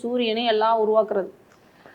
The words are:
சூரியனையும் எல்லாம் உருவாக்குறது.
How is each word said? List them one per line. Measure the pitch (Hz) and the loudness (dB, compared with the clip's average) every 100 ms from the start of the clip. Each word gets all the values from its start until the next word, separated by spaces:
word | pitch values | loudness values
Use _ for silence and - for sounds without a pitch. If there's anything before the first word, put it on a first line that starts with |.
சூரியனையும் | 233 247 233 220 240 | -4 -2 -2 -2 0
எல்லாம் | 220 220 226 | 2 2 2
உருவாக்குறது. | 214 214 214 202 185 - - _ _ _ - | 2 2 2 -2 -4 -12 -20 _ _ _ -20